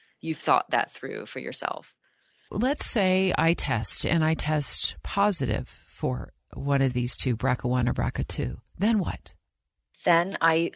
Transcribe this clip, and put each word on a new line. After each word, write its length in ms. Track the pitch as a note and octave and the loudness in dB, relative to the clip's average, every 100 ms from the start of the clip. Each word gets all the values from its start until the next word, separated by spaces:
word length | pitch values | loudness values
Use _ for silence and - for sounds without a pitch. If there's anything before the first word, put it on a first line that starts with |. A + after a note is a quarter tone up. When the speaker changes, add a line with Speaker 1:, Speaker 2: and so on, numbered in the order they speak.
| _ - | _ -10
Speaker 1:
you've 180 | D#3+ D#3 | -6 -4
thought 320 | - C3+ - | 2 2 2
that 220 | A#2+ - | -2 -2
through 340 | - - G2+ - | -6 -10 -10 -10
for 140 | C3 | -10
yourself. 560 | - - - - - _ _ _ _ _ - | -6 -4 -4 -6 -12 _ _ _ _ _ -8
Speaker 2:
Let's 340 | - B3 D4 - | -2 -2 0 0
say 480 | A3+ F#3 F#3 F#3+ - | 2 2 2 0 2
I 180 | E3 | 0
test 520 | E3+ - A#2 A#2+ - - | 0 0 0 2 2 2
and 180 | E3 | 2
I 100 | D#3 | 2
test 600 | D#3+ D3+ D#3 D3 - - - | 0 0 0 2 2 0 -4
positive 640 | - - G#3 G3+ B2+ - B2 - - | -6 0 2 2 2 -2 -4 -14 -16
for 440 | - C#3 B2+ - _ - | -6 -4 -4 -6 _ -14
one 260 | - C#3 C#3 | -6 0 2
of 120 | C3+ | 2
these 240 | B2 B2 - | 0 0 2
two, 200 | C3 A#2 | 0 2
braca 280 | C3 B2+ | 0 0
one 240 | B2 B2+ B2 | 0 0 0
or 40 | |
braca 320 | B2+ B2 - | 0 -2 -2
two. 360 | C3 - - - - - | -2 -2 -4 -6 -10 -2
Then 220 | G#3 A3 | 2 2
what? 340 | F3 - - - _ _ _ _ _ _ | 0 -6 -12 -20 _ _ _ _ _ _
Speaker 1:
Then 320 | - E3 F3 E3 | 2 2 2 0
I, 300 | E3 D#3+ E3+ | 2 2 0